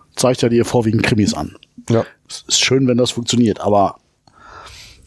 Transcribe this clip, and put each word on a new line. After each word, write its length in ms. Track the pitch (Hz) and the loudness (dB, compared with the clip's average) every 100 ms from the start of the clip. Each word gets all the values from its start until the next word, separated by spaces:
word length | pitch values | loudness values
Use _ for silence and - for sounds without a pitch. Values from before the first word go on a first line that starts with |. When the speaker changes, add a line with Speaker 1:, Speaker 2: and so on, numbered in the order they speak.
| _ - | _ -2
Speaker 1:
zeigt 260 | 123 127 | 0 0
er 60 | 120 | 2
dir 160 | 117 117 | 2 2
vorwiegend 380 | 123 110 110 | 0 2 0
Krimis 300 | - 107 101 | 0 2 0
an. 220 | - - - _ - - | -2 -8 -14 _ -14 -2
Speaker 2:
Ja. 140 | 113 - - - | -2 -2 -10 -20
Speaker 1:
Es 160 | - - | -18 -4
ist 120 | - | -2
schön, 280 | - 131 131 | 0 2 2
wenn 100 | 120 | 0
das 140 | 123 | 0
funktioniert, 500 | - 117 117 113 92 | -4 -2 0 2 0
aber 340 | 101 101 95 - _ _ _ _ - - - - - - | 0 2 2 -2 _ _ _ _ -20 -20 -20 -20 -20 -20